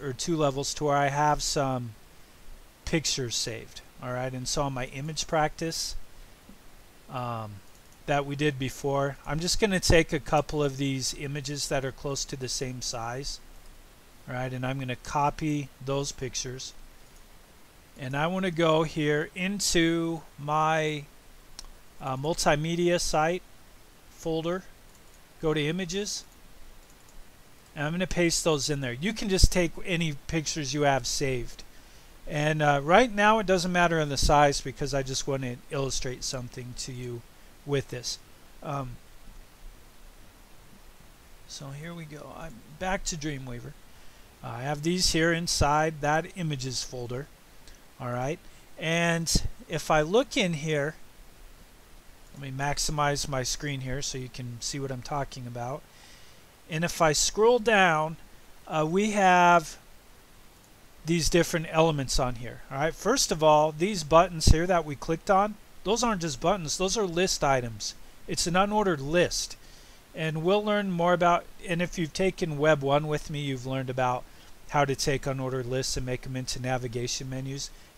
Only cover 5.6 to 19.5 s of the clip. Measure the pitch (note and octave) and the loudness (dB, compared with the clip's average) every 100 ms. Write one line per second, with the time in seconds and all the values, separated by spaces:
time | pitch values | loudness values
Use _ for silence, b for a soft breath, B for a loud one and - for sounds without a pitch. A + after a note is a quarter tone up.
5.6 | E3 - - - - - - - - - | -6 -4 -4 -6 -8 -14 -20 -20 -20 -20
6.6 | - - - - - C3 A#2+ A2+ G#2+ G#2 | -20 -20 -20 -20 -12 -8 -6 -6 -8 -12
7.6 | - - - - - C#3+ C#3 C#3 D3+ C3 | -18 -20 -20 -8 0 0 0 0 0 0
8.6 | C3 - C#3+ C#3 C#3 C3+ - D3 F3 - | -4 -4 -2 0 0 -4 -6 -4 0 2
9.6 | G#3 F#3 - E3+ D#3+ D3+ - D3+ - D3+ | 2 4 6 6 6 -2 0 0 2 0
10.6 | C#3+ C3+ C#3 C3+ B2+ C#3 C#3+ D3 C3+ D3 | -2 0 -2 -2 -4 -6 -8 -6 -6 -6
11.6 | - C#3+ C3 - D3 C3+ - C3+ B2+ - | -4 -2 -4 -6 -6 -6 -6 -8 -6 -6
12.6 | C3 B2+ - A#2+ A#2 B2+ C#3 - - - | -6 -6 -8 -6 -6 -8 -8 -10 -14 -20
13.6 | - - - - - - - B2+ B2+ B2+ | -20 -20 -20 -20 -20 -18 -10 -6 -6 -4
14.6 | B2+ C#3 B2+ B2 - D3+ C#3+ - D#3 D3 | -4 -4 -4 -6 -4 0 0 0 -2 -2
15.6 | C3+ - C3 C#3 C#3+ - B2+ - B2+ B2+ | -6 -10 -4 -4 -4 -6 -8 -6 -8 -10
16.6 | - - - - - - - - - - | -12 -16 -20 -20 -20 -20 -20 -20 -20 -20
17.6 | - - - - B2+ C#3 E3 F#3 F#3+ D#3+ | -20 -20 -20 -14 -6 -2 -2 0 -2 2
18.6 | E3 D#3 D#3+ D#3+ D3 D3 E3 F#3+ F#3 | 4 4 2 0 0 0 -2 -4 -4